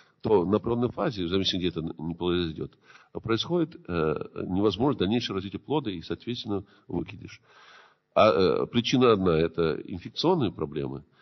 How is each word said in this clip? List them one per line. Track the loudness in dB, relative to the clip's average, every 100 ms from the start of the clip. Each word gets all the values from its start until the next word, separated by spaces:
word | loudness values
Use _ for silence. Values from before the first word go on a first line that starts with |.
| _ _
то | 4 4
на | 6 2
природной | 0 -2 -2
фазе, | -2 -4 -2
в | -2
зависимости, | 0 0 0
где | -2
это | -2 -6 -6
не | -8
произойдёт, | -2 0 0 0 -4 -10 _ _ -20 _ -10
происходит, | -2 -2 0 -2 -2 -6 -4
э, | 0 0 0 -6 -8 -4
невозможность | 2 2 2 0 2
дальнейшего | 0 0 -2 -6
развития | -6 -10
плода | -4 -4 -4
и, | -8
соответственно, | -8 -8 -8 -8 -4 -6 -6 _ -8
выкидыш. | -6 -6 -12 -16 -20 _ -20 -20 -20 -20 _ _
А, | 4 6
э, | 6 4 2 0
причина | 0 2 4 6
одна — | 6 4 4
это | 2 2 0 0
инфекционные | -6 -12 -10 -2 0 2 0
проблемы, | -2 -6 -4 -6 -8 -14 _